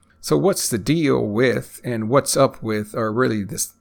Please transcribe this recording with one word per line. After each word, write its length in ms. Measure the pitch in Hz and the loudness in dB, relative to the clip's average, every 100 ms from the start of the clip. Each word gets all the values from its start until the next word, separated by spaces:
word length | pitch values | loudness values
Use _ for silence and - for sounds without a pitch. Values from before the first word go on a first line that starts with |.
| _ _ | _ _
So 180 | - 147 | -2 2
"what's 320 | 180 180 - | 2 0 -2
the 100 | 110 | -2
deal 460 | 104 165 143 127 | 0 0 2 2
with" 560 | 110 104 127 113 - - | 0 2 2 2 -4 -12
and 240 | 127 113 110 | -8 -4 0
"what's 280 | 135 - 139 | 2 2 2
up 240 | 131 - | 2 0
with" 360 | 113 107 104 123 | -4 -4 -4 -4
are 160 | 110 | -2
really 320 | 113 127 110 | 0 0 0
this, 300 | 98 165 - - | -4 -6 -8 -10